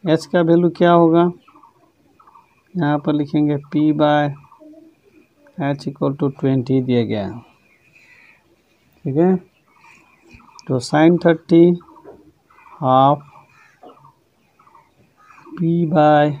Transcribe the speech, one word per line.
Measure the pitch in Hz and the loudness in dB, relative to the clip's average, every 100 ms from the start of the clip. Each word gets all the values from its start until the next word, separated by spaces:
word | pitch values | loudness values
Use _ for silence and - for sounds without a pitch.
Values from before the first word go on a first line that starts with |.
H | 175 156 - | -2 -4 0
का | 180 | -2
value | 165 170 175 165 | 2 2 0 0
क्या | 175 | 2
होगा, | 170 165 170 175 175 _ _ _ _ _ _ _ _ _ _ _ _ _ | 4 4 2 0 -4 _ _ _ _ _ _ _ _ _ _ _ _ _
यहाँ | 190 147 147 | -4 -2 -2
पर | 143 | -2
लिखेंगे | 147 147 156 147 143 143 | -4 -2 -2 -2 -4 -6
P | 151 151 151 | -2 -2 0
by | 151 147 147 143 - _ - - - _ _ _ _ _ _ - | 0 0 -2 -6 -20 _ -20 -20 -20 _ _ _ _ _ _ -8
H | 143 143 156 | -6 -6 -8
equal | 143 143 139 | -6 -6 -4
to | 143 139 | -6 -4
twenty | 139 135 123 131 | -4 -2 -2 -4
दिया | 127 123 | 0 -2
गया | 110 107 95 | -2 -6 -8
है, | 117 - _ _ _ _ _ _ _ _ _ _ _ _ _ _ _ | -12 -20 _ _ _ _ _ _ _ _ _ _ _ _ _ _ _
ठीक | 151 135 | -8 -2
है। | 175 185 - _ _ _ _ _ _ _ _ - _ - - | 0 0 -6 _ _ _ _ _ _ _ _ -20 _ -20 -8
तो | 127 | -8
sine | - 147 160 175 | -2 2 2 2
thirty | 170 160 - 170 175 175 - - - - _ _ _ _ - - | 0 -2 0 4 4 2 -8 -20 -20 -20 _ _ _ _ -20 -8
half | 135 131 135 143 - - _ _ _ _ - - _ _ _ _ _ _ _ - _ _ _ _ _ - - - | 0 2 4 0 -6 -20 _ _ _ _ -20 -20 _ _ _ _ _ _ _ -20 _ _ _ _ _ -20 -20 -6
P | 165 170 165 | -2 -2 0
by | 160 151 151 147 143 | 2 2 4 0 -4